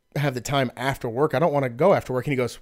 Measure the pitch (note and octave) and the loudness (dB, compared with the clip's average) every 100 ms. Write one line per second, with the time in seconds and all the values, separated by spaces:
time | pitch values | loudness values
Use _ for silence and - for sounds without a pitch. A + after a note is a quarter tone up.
0 | _ C#3+ C#3+ B2 G#2+ C#3+ B2 - C3 C3+ | _ -2 -2 -2 -2 0 0 -2 -4 -2
1 | B2+ A2+ D3+ D3+ E3 C#3+ C3 A#2+ F3+ B2 | -4 0 0 2 2 2 -2 2 4 4
2 | - B2+ D3 B2+ A#2+ - | 2 -4 -2 0 0 -4